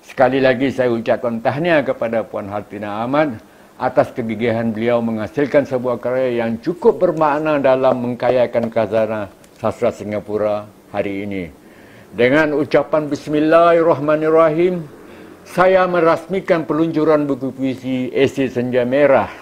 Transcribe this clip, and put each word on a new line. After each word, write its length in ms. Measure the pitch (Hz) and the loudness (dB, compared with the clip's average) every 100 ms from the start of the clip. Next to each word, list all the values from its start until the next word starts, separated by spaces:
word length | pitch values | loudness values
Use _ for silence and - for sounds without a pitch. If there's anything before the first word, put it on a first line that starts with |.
Sekali 400 | - - 127 135 | -14 0 2 4
lagi 240 | 131 123 135 120 | 2 2 -2 0
saya 160 | 123 | 0
ucapkan 480 | 117 117 110 120 113 | 0 0 -2 -2 -2
tahniah 400 | 127 127 175 156 127 | -4 -2 0 0 0
kepada 400 | 127 117 113 98 | -4 -2 -2 -4
Puan 240 | 104 101 | -8 -8
Hartinah 560 | 104 101 101 104 104 120 | -10 -8 -10 -8 -6 -2
Ahmad 320 | 143 156 110 - - - - | 0 -2 -4 -16 -20 -20 -6
atas 320 | 123 147 123 | 0 0 0
kegigihan 560 | - 113 107 120 113 117 | -4 -6 -2 -2 0 -2
beliau 320 | 107 117 120 | -2 0 0
menghasilkan 640 | 113 110 104 - 143 147 131 | 0 -4 -4 -2 2 2 2
sebuah 320 | 127 123 120 | -4 -2 -4
karya 480 | 120 127 131 117 117 | -2 -2 0 0 -2
yang 160 | 113 | -4
cukup 400 | 151 165 233 - | -6 0 0 2
bermakna 560 | 180 160 156 147 156 147 | -2 2 0 0 0 2
dalam 400 | 135 131 131 127 | 2 4 2 2
mengkayakan 720 | 120 120 123 127 120 120 117 | -2 -2 0 2 2 0 -2
khazanah 560 | 113 107 110 110 110 98 - - - | -2 0 0 0 -4 -8 -14 -20 -6
sastra 320 | 110 - 117 | -6 -2 -4
Singapura 800 | - 101 104 101 104 104 104 107 - - | -4 -8 -8 -6 -4 -2 -4 -8 -20 -10
hari 320 | 104 101 98 101 | -6 -4 -6 -6
ini. 180 | 98 90 - - - - - - | -6 -8 -14 -20 -20 -20 -20 -14
Dengan 400 | 92 123 147 156 | 0 2 4 2
ucapan 560 | 147 147 151 139 156 147 | 0 2 0 2 -2 -2
Bismillahirrahmanirrahim, 1800 | 143 - 151 156 165 170 170 165 135 147 151 156 160 165 156 180 180 151 - - - - - - | -8 -2 0 4 6 6 4 4 2 0 0 2 4 4 4 0 -2 -8 -18 -20 -20 -20 -20 -8
saya 420 | - 185 190 185 | 2 4 4 2
merasmikan 800 | 175 165 160 - 190 190 170 156 | 2 2 0 -2 -8 -2 -2 0
peluncuran 560 | 151 165 156 151 151 147 | -2 0 0 2 2 0
buku 240 | 135 131 | -4 -6
puisi 640 | 127 135 123 127 127 127 | -4 -6 -4 -6 -4 -2
Esei 400 | - 135 - 131 | 0 0 0 -2
Senja 320 | 120 123 123 123 | -2 -2 0 0
Merah. 480 | 135 143 127 98 - | 2 4 4 2 -8